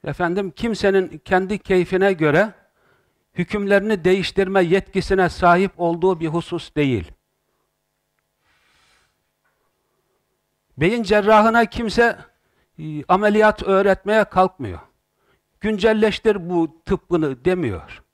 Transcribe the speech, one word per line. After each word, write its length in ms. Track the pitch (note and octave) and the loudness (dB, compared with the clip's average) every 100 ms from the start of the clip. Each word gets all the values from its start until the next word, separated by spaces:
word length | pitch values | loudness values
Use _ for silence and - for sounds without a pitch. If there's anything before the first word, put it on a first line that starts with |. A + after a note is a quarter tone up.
Efendim, 460 | - C#3+ F3 F#3 G3 | -10 -6 -4 -4 -6
kimsenin 680 | - A#3 G#3 G3+ F#3+ F3+ D#3 | -6 -6 -2 0 0 -2 -10
kendi 340 | - F#3 F#3+ G#3 | -2 -2 -2 -6
keyfine 540 | - F#3 E3+ F#3 G3 | -2 0 0 0 0
göre 400 | F#3 D3+ D3 G#3+ - _ _ _ _ _ _ _ | 0 0 2 0 -4 _ _ _ _ _ _ _
hükümlerini 720 | - F3 G#3 G3+ G3+ G#3 G#3 | -8 -6 -4 2 2 2 0
değiştirme 600 | E3 F#3+ F3 - F#3+ G3 | 2 0 0 -2 0 0
yetkisine 640 | F3 F#3+ - G3 - F#3+ F3+ | 2 0 0 -6 -2 0 0
sahip 440 | - F3 F3 G3 - | 2 2 4 2 -2
olduğu 440 | F3 E3+ F#3+ F3 | -4 0 0 -2
bir 80 | E3 | -4
husus 460 | E3 - F3 - | -6 -6 -10 -8
değil. 380 | - C#3+ A#2 E2+ - _ _ _ _ _ _ _ _ _ _ _ _ _ _ _ _ _ _ _ _ _ _ _ _ _ _ _ _ _ _ _ _ _ _ _ - | -2 0 -2 -6 -18 _ _ _ _ _ _ _ _ _ _ _ _ _ _ _ _ _ _ _ _ _ _ _ _ _ _ _ _ _ _ _ _ _ _ _ -4
Beyin 240 | D#3+ A#3 | -2 -2
cerrahına 640 | G3 G#3 G3+ G#3+ A3 A3+ | 0 0 4 4 6 2
kimse, 540 | A3+ - A3+ A#3 A#3 - - _ _ _ _ - | 0 -2 -4 0 0 0 -16 _ _ _ _ -18
e, 260 | D#3 D3+ | -12 -12
ameliyat 580 | - F#3 G#3 G#3 G#3+ G#3+ | -2 0 2 4 2 2
öğretmeye 640 | G3+ F#3+ G3+ F#3+ F#3+ G#3+ | -2 0 2 0 0 0
kalkmıyor. 560 | G3+ F#3+ F#3 _ A2+ F2 - _ _ _ _ _ _ _ | 0 0 0 _ -12 -12 -18 _ _ _ _ _ _ _
"Güncelleştir 920 | G#3 G#3+ A3 A3 G#3+ G3 A3 G3+ E3+ | -6 0 0 2 0 0 -2 -2 -2
bu 320 | F3 E3 _ | -2 -2 _
tıbbını." 600 | - G3 _ E3+ D3+ C3 | -6 -6 _ -2 -2 -2
demiyor. 580 | D#3 F#3 C#3+ F2+ - - _ | -2 -2 -4 -6 -12 -20 _